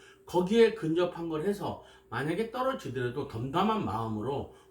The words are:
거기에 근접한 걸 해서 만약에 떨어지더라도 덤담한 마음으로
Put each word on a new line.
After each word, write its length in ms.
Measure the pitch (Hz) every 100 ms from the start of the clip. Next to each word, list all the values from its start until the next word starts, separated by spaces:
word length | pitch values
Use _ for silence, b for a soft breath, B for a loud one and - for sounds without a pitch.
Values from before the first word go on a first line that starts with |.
| B B -
거기에 480 | - 180 226 220
근접한 540 | - 160 165 175 170 170
걸 140 | 156
해서 400 | 185 196 139 98 B B B
만약에 380 | 117 143 175 226
떨어지더라도 760 | 254 262 262 135 127 123 - -
덤담한 580 | 113 135 160 208 214
마음으로 720 | 151 110 113 107 113 143 156 B B